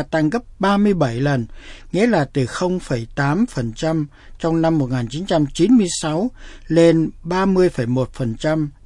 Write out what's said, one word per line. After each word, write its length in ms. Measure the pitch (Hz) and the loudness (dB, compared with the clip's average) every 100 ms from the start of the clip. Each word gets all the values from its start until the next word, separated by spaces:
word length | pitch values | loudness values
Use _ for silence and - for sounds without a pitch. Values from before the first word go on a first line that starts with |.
| 147 | 2
tăng 200 | 160 156 | 0 0
gấp 120 | 226 - - | -2 -6 -4
ba 180 | 190 202 | 0 2
mươi 180 | 208 | 2
bảy 260 | 185 139 117 | 2 0 0
lần, 260 | 143 139 113 - - - - | 0 0 -2 -10 -18 -20 -6
nghĩa 140 | 170 240 | 0 2
là 180 | 196 139 | 2 0
từ 140 | 147 123 | -2 -2
không 340 | - 180 180 | -2 -2 -2
phẩy 260 | - 123 113 | -4 -6 -6
tám 320 | - 139 160 240 | -4 -2 0 -2
phần 260 | - 117 | -2 -6
trăm 340 | 110 160 160 143 - - - | -4 -2 -2 -4 -8 -20 -6
trong 240 | 165 165 | -2 2
năm 160 | 165 160 | 2 2
một 120 | 127 | 0
nghìn 180 | 127 117 | -2 -4
chín 160 | 143 196 | -6 -2
trăm 200 | 165 143 | 0 0
chín 260 | - 185 | 2 4
mươi 160 | 254 180 - | 6 4 -2
sáu 300 | 160 156 247 - - - - | -4 -2 -2 -6 -20 -14 0
lên 420 | 160 165 160 156 - | 4 6 6 2 -4
ba 240 | 165 185 196 | -4 0 2
mươi 220 | 185 180 | 4 2
phẩy 180 | - 117 | 2 -2
một 260 | 127 123 | 0 -2
phần 240 | - 120 113 | -4 -6 -4
trăm 340 | 151 156 147 - | -2 0 -2 -6